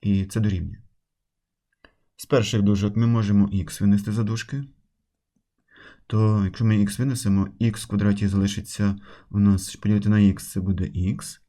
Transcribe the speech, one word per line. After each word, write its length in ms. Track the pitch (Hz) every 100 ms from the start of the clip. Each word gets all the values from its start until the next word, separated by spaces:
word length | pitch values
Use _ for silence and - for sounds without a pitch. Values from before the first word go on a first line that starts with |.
І 260 | 101 98 95
це 140 | 113
дорівнює. 380 | 104 95 82 98 - _ _ _ _ _ _ _ _ _ _ _ _ _
З 100 | -
перших 360 | 135 107 110
дужок 340 | 101 101 101 101
ми 100 | 117
можемо 420 | 117 104 104 101
ікс 320 | 98 85 -
винести 320 | 104 101 101
за 100 | 107
дужки. 420 | 110 113 - 139 139 _ _ _ _ _ _ _ _ _ _ _ - _ _
То 380 | 107 107 107
якщо 200 | 98 -
ми 180 | 113 107
ікс 160 | 101 101
винесемо, 500 | 131 127 104 98 98 -
ікс 260 | 117 107
в 40 | -
квадраті 400 | 101 101 101 101
залишиться 680 | 98 98 101 - - 101 98 - - _
у 80 | 104
нас, 380 | 101 95 95 -
поділити 320 | 104 104 104
на 100 | 107
ікс, 300 | 101 95 -
це 100 | -
буде 260 | 92 90 92
ікс 540 | - 90 117 - -